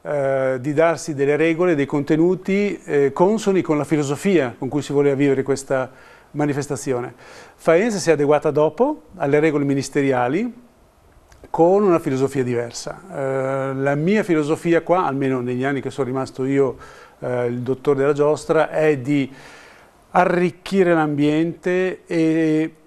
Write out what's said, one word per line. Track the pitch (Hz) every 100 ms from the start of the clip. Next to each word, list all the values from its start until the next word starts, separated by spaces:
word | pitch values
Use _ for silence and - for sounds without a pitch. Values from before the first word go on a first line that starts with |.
eh, | 165 151 135 135 131 131
di | 123
darsi | 147 165 160 -
delle | 143 139 147
regole, | 160 165 180
dei | 160 139
contenuti, | 151 143 156 170 180 180 196 208 175
eh, | - 147 139
consoni | 139 180 220 214 190
con | - 151
la |
filosofia | 139 156 139 143 196 185 127 -
con | 135
cui | 143
si | 131
voleva | 143 143
vivere | 135 143 135
questa | 131 135 - 135 123 - - - _
manifestazione. | 147 147 143 139 139 - 123 127 - - - -
Faenza | - - 165 226 202
si | 160
è |
adeguata | 151 147 147 160
dopo | 143 151 151 262 302 - -
alle | 143 147
regole | 160 151
ministeriali | 143 139 131 151 139 127 123 156 240 226 - _ _ _ _ - _ - -
con | - 165 196
una | 208 170
filosofia | 151 135 135 135
diversa. | 123 120 120 120 - - -
Eh, | 156 135 135 131 135 135
la | 135 135
mia | 143 160 214
filosofia | 185 160 147 156 170 165
qua, | 160 175
almeno | 175 135 135 131
negli | 123 123
anni | 135 139
che | 127
sono | 127 127
rimasto | 131 131 -
io, | 131 139 135 117 - - - _
eh, | 131 123 123
il | 123
dottore | 123 131 - 139
della | 139
giostra, | 147 147 151 - 160 151
è | 165 156 147
di | 123 147 135 - - - - - - _ _
arricchire | 180 180 175 175 - - 196 180
l'ambiente | 170 151 143 147 151 170 160 185 180 185 - _
e, | 175 160 160 160 156 160 160